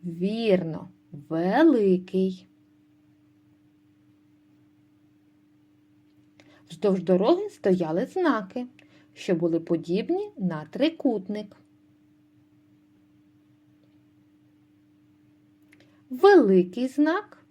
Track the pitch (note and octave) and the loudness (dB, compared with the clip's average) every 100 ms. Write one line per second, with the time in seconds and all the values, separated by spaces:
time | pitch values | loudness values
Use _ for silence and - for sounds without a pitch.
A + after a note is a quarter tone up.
0 | F3 E3 F#3+ A3+ A3+ F#3 E3 D#3+ - _ | -12 -6 -6 -4 0 0 0 -10 -14 _
1 | _ C#3+ C#3+ D#3+ F3 A3+ D#4+ B3 G3+ F3+ | _ -20 -8 -4 0 4 4 4 4 2
2 | F#3 F#3+ F#3+ F#3 - _ _ _ _ _ | 0 -2 -2 -4 -18 _ _ _ _ _
3 | _ _ _ _ _ _ _ _ _ _ | _ _ _ _ _ _ _ _ _ _
4 | _ _ D4+ _ D4+ D4+ D4+ _ _ _ | _ _ _ _ _ _ _ _ _ _
5 | _ _ _ _ _ _ _ _ _ _ | _ _ _ _ _ _ _ _ _ _
6 | _ _ _ _ - - _ - G#3 F#3 | _ _ _ _ -20 -20 _ -4 0 0
7 | E3 F3+ G#3+ F4 G#4 - G3+ F#3 D#3+ E3 | 0 0 2 0 -2 -4 -2 0 0 -4
8 | B3+ F#4+ F4 A3+ F#3+ B3+ B3 _ _ _ | -4 -2 0 -2 -6 -12 -12 _ _ _
9 | _ - - E3+ E3+ E3 E3 E3+ D#3+ F#3 | _ -16 -4 -2 0 -2 -2 -4 -2 -4
10 | A#3 F4+ G#4 F4+ F#3 D#3 D#3 G3+ D4 D#4+ | -2 -6 -6 -6 -6 -6 -10 -2 -2 -2
11 | C#4 G#3+ F#3 G#3 G#3+ - _ _ _ _ | -4 -4 -6 -10 -10 -20 _ _ _ _
12 | _ _ _ _ _ _ _ _ _ _ | _ _ _ _ _ _ _ _ _ _
13 | _ _ _ _ _ _ _ _ _ _ | _ _ _ _ _ _ _ _ _ _
14 | _ _ _ _ _ _ _ _ _ _ | _ _ _ _ _ _ _ _ _ _
15 | _ _ _ _ _ _ _ _ _ _ | _ _ _ _ _ _ _ _ _ _
16 | _ B3+ G4 G4 A3 F#3+ F3+ A#3+ B3+ B3+ | _ 2 6 8 8 4 2 -2 -6 0
17 | D4+ F4+ G#4 - _ | 0 0 -6 -20 _